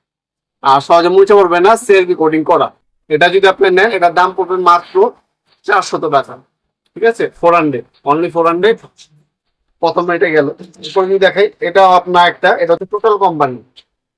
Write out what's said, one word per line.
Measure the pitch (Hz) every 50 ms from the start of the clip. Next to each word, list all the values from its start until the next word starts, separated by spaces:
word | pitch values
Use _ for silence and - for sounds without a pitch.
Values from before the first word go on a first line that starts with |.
| _ _ _ _ _ _ _ _ _ _ _ _ -
আর | 139 135 139
সহজে | 139 - 170 170 170 180
মুছে | 185 196 196 196 214
পড়বে | 202 196 170 170 175
না, | 180 202 226
সিআরপি | 226 - - 202 190 185 175 180
কোটিং | 156 156 156 160 156 151
করা। | 160 170 156 131 117 - _ _ _ _ _ _ -
এটা | 151 147 170 180
যদি | 175 196 190
আপনি | 190 185 - 190 190
নেন, | 185 185 202 233
এটার | 226 185 175 175 160
দাম | 175 180 190 185
পড়বে | 190 185 175 185
মাত্র | 185 180 175 175 175 - - - 185 208 240 - _ _ _ _ _ _ _ _ _ _
চারশত | - 208 190 - - - 160 160
টাকা, | 156 147 135 127 - 123 - _ _ _ _ _ _ _ _ _ _ _
ঠিক | 170 208
আছে? | 226 233 - 170 127 - _
ফোর | - 170 170
হান্ড্রেড, | 170 160 151 135 117 - _ _ _ _
only | 139 147 160 175 165
ফোর | 147 170 165
হান্ড্রেড। | 165 170 175 185 220 226 - - - _ _ - _ _ _ _ _ _ _ _ _ _ _ _ _ _ _
প্রথম | - 165 165 175 175 175
এটা | 170 170 196 175
গেল। | 156 156 143 143 156 -
এরপর | 180 - _ - - - - 196 185
যদি | 185 196 196
দেখাই, | 190 180 156 185 202 214 - _
এটাও | 160 170 170 196 190 185
আপনার | 180 180 175 180 180 175 175 175
একটা, | - - - 185 226
এটা | 196 175 165 170
হচ্ছে | 170 190
টোটাল | - - 208 - 220 208
কোম্পানি। | 196 196 185 170 151 147 135 123 113 113 _ _ - _ _ _ _ _ _ _